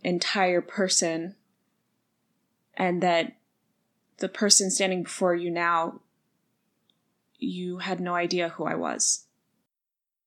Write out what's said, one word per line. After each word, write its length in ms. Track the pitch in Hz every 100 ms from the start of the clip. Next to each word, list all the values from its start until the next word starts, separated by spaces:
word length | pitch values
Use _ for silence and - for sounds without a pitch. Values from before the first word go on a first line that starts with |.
entire 580 | 180 175 - 208 185 175
person 720 | 170 - 185 - 170 160 170 202 _ _ _ _ _ _ _ _ _ _ _ _ _ -
and 260 | 185 175
that 340 | 180 170 - - _ _ _ _ _ _ _ -
the 120 | 190
person 400 | - 208 - 196
standing 340 | - 190 185
before 320 | 170 - 185 175
you 140 | 175
now, 520 | 170 170 170 165 - - _ _ _ _ _ _ _ _ _ _ _ _ _
you 420 | - 180 180 180
had 200 | 180 180
no 160 | 180 175
idea 340 | 175 180 170
who 160 | - 156
I 100 | 165
was. 500 | 73 60 - - - _ _ _ _ _ _ _ _ _